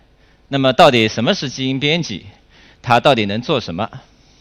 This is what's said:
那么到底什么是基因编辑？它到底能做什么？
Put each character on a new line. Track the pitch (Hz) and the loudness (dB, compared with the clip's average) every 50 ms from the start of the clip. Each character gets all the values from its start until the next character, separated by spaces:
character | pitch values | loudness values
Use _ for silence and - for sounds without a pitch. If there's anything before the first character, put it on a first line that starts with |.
| _ _ _ _ _ _ _ _ _ - | _ _ _ _ _ _ _ _ _ -6
那 | 139 139 | -4 -2
么 | 135 131 | 0 2
到 | 127 - 175 151 | 4 6 6 6
底 | 123 117 110 107 | 6 4 2 2
什 | - - | 0 -2
么 | 110 156 202 | -2 -2 -2
是 | - - 135 | -2 -4 -8
基 | 110 - 131 131 | -8 -8 -6 -6
因 | 135 135 | -4 -4
编 | 139 147 156 175 | -2 -2 -2 -2
辑？ | 156 - 107 82 - 98 - _ _ _ _ _ _ _ _ _ | -4 -6 -10 -12 -14 -18 -20 _ _ _ _ _ _ _ _ _
它 | - - 120 120 | -2 2 2 4
到 | 117 156 135 | 4 4 2
底 | 113 107 | 2 0
能 | 98 101 113 | -2 -4 -4
做 | 120 - 160 123 | -4 -4 -4 -4
什 | - - 85 | -4 -6 -8
么？ | 85 110 - - 135 - _ _ _ _ _ _ _ | -8 -8 -8 -10 -14 -20 _ _ _ _ _ _ _